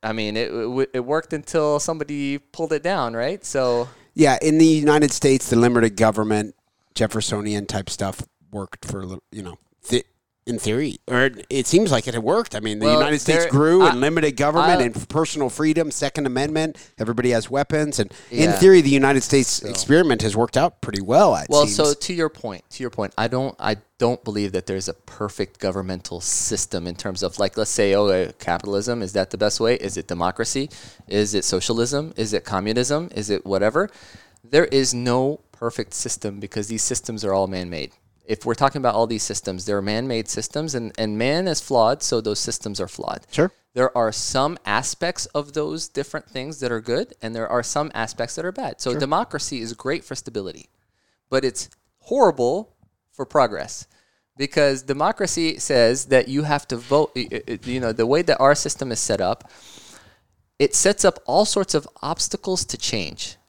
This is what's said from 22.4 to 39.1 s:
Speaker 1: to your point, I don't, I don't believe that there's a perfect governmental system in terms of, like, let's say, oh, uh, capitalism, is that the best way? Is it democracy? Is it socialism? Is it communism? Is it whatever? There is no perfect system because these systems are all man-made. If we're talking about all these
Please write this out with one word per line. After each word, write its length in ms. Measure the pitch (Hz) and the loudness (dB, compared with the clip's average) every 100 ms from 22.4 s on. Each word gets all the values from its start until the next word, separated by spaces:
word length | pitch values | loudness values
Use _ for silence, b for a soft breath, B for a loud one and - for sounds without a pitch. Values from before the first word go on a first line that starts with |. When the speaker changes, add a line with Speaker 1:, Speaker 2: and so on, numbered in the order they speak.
| 113 95 - | -10 -12 -14
Speaker 1:
to 120 | - | -12
your 80 | 127 | -8
point, 240 | - 101 - | -6 -6 -2
I 100 | 113 | -2
don't, 300 | 127 135 - | -2 -4 -4
I 160 | 98 110 - _ | -4 -4 -8 _
don't 260 | 120 123 | 0 0
believe 300 | - 104 101 | -4 -4 -4
that 140 | 92 - | -4 -4
there's 200 | 95 95 | -6 -6
a 60 | |
perfect 640 | 90 - - 104 - 95 _ | -12 -18 -10 -8 -6 -8 _
governmental 640 | 98 92 92 92 - 87 | -4 -4 -6 -8 -10 -10
system 640 | - - - 107 - 92 87 | -4 -4 -2 -4 -4 -6 -8
in 80 | 90 | -8
terms 280 | 104 92 | -8 -6
of, 140 | 92 - | -6 -2
like, 180 | 98 - | -2 -2
let's 120 | 107 | -2
say, 220 | - 101 | 0 2
oh, 140 | 98 104 | 4 4
uh, 240 | 92 90 - | 2 0 -4
capitalism, 640 | - 85 - 101 107 120 | -4 -4 -2 -4 -4 -6
is 100 | 98 | -4
that 180 | 101 92 | -2 -4
the 60 | 98 | -2
best 220 | 104 - | -2 0
way? 160 | 113 123 | 0 0
Is 220 | 98 95 | -2 -8
it 100 | - | -8
democracy? 600 | 87 87 - 117 135 139 B B B - | -2 -2 -2 -4 -4 -6 B B B -4
Is 240 | 101 104 | -2 0
it 100 | 101 | 0
socialism? 680 | - 92 - 113 117 139 156 - | 0 -2 0 0 0 -2 -6 -6
Is 160 | 113 | -4
it 140 | 104 - | -4 -4
communism? 640 | 98 104 117 123 147 175 | -4 -2 -2 0 -2 -4
Is 160 | - 104 | -8 -2
it 160 | 101 - | -2 0
whatever? 440 | 95 104 139 208 b b b b b 117 | 0 2 2 -2 b b b b b _
There 220 | 143 175 | 2 4
is 260 | 135 131 | 2 0
no 480 | 123 123 123 131 151 _ | -2 0 0 0 -4 _
perfect 420 | _ 117 - 110 | _ -6 -6 -8
system 460 | - 120 - 107 101 | -8 -8 -6 -8 -8
because 300 | 104 - 104 | -8 -8 -6
these 140 | 110 | -4
systems 420 | - 123 - 110 104 | -4 -4 -6 -6 0
are 80 | |
all 140 | 95 95 | 0 0
man-made. 440 | 95 90 85 67 _ _ _ - | -4 -6 -8 -10 _ _ _ -8
If 180 | 107 117 | -6 -4
we're 100 | 113 | 0
talking 240 | 139 147 | 0 2
about 140 | 131 107 | 0 2
all 120 | |
these 160 | 113 | 0